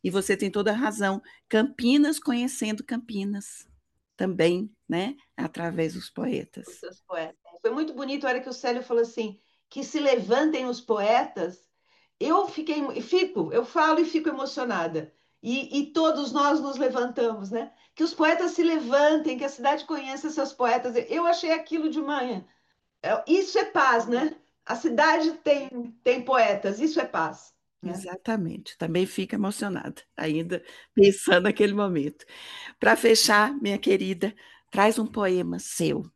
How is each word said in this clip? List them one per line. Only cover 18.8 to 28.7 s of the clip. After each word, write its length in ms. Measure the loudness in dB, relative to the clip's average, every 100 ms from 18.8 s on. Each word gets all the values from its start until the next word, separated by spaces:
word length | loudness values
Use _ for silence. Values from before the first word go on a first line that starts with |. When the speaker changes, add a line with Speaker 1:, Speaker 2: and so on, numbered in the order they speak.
| 2 4 4 4 0 -4
Speaker 2:
que 60 |
a 60 | -6
cidade 360 | -2 -2 -2 -4
conheça 440 | -8 -8 -8 -6
seus 240 | -4 -6
poetas. 420 | -2 0 0 0 -4 -2
Eu 160 | 0 2
achei 260 | 0 0
aquilo 380 | -2 -2 -2 -2
de 100 | -2
uma, 240 | -4 -4
é, 220 | -4 -6 -10 _ _ _ _ _ -2 -2 2
isso 300 | 2 2 0
é 80 | 0
paz, 420 | 2 4 4 2
né? 280 | 0 0 -4 _ _
A 120 | -8 -4
cidade 560 | 0 4 4 4 2 0
tem, 480 | 2 2 0 -10 -12 -2
tem 180 | 0 0
poetas, 580 | 2 4 4 2 -2 0
isso 200 | 0 0
é 60 | -2
paz, 480 | -2 -4 -6 -20 _ _ _
né? 100 | -10
Speaker 1:
Exatamente, 840 | -10 -10 -10 -4 -2 -4 -8 -14